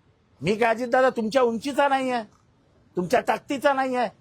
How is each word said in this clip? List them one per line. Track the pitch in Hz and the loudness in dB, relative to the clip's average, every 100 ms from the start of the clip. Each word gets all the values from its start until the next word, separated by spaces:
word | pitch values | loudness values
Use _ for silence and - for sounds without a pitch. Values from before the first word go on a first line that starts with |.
| _ _ _ - | _ _ _ -6
मी | 151 214 | -4 0
काय | 226 | 0
अजितदादा | 220 247 262 254 | 0 0 2 2
तुमच्या | 233 214 262 | 0 -2 0
उंचीचा | 240 233 277 269 285 | 0 0 -4 0 2
नाहीये, | 269 262 247 208 _ _ _ _ _ _ - | 2 0 -4 -6 _ _ _ _ _ _ -6
तुमच्या | 180 226 | 0 0
ताकदीचा | - 220 - 277 285 | 0 -2 -4 0 0
नाहीये, | 269 262 247 220 - | 2 0 -2 -4 -6